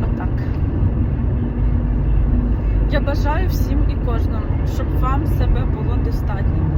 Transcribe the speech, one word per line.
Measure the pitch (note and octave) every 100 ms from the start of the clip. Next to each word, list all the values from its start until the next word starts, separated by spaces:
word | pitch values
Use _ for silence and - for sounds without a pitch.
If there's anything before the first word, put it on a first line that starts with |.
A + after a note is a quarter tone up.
отак. | A#3+ A#3 A#3+ - - - - - - - - - - - - - - - - - - - - - - - - - -
Я | F#3
бажаю | - F#3+ - F3+ F#3
всім | - - - -
і | - -
кожному, | - - - - - - -
щоб | - -
вам | B3 C#4 -
себе | - - - -
було | - - - -
достатньо. | - - - - - -